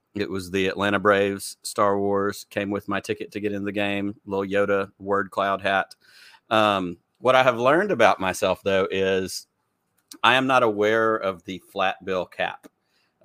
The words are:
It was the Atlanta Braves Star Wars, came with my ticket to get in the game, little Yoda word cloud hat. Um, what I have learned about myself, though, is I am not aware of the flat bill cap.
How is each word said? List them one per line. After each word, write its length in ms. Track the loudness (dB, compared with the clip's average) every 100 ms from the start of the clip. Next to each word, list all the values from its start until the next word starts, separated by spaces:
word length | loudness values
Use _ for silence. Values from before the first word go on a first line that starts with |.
| _ -6
It 140 | -4
was 200 | -6 -4
the 180 | -2 0
Atlanta 320 | 0 0 2
Braves 580 | 4 4 2 -2 -8 -14
Star 380 | -8 0 0 2
Wars, 460 | 0 0 -2 -6 -8
came 200 | -6 -4
with 180 | -4 -4
my 140 | -6
ticket 320 | -4 -8 -8
to 80 | -8
get 100 | -6
in 140 | -6 -6
the 80 |
game, 420 | -4 -4 -4 -6 -10 -6
little 200 | -6 -2
Yoda 480 | 0 0 0 -2 -8
word 320 | -4 -2 -2
cloud 300 | -2 -2 -2
hat. 340 | 0 0 -2 -8 _ -20 -20 -20 -2
Um, 460 | 2 2 2 -2 -8 _ _
what 180 | 2 4
I 80 |
have 160 | 4 2
learned 320 | 2 2 2
about 300 | 4 4 4
myself, 420 | -2 -2 -2 -2
though, 240 | 0 0 0
is 580 | 0 0 0 -2 -8 -14 _ _ _ _ _ _ 0
I 120 | 4 4
am 120 | 4
not 160 | 4
aware 540 | 2 2 2 2 2 0
of 260 | -2 -6
the 160 | -8 -12 -10
flat 240 | -4 -2 -4 -4
bill 200 | -4 -4
cap. 420 | -6 -6 -6 -18 _ _ _ _ _